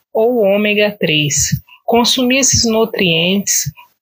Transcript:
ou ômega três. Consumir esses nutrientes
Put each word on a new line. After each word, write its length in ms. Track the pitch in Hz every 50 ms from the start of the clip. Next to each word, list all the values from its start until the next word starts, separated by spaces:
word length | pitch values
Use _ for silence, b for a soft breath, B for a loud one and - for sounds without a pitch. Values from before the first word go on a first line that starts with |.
| _ _ -
ou 260 | 220 220 240 254 233
ômega 520 | 202 190 202 208 208 208 208 208 208 202
três. 600 | 208 - 180 160 151 151 151 147 - - - - - - B B B B B
Consumir 540 | - - 233 240 - - 262 254 247 262 277
esses 260 | 254 - - - -
nutrientes 1040 | 226 220 220 226 220 - - 202 170 165 160 170 180 190 202 190 - - - - 143 B B B B B B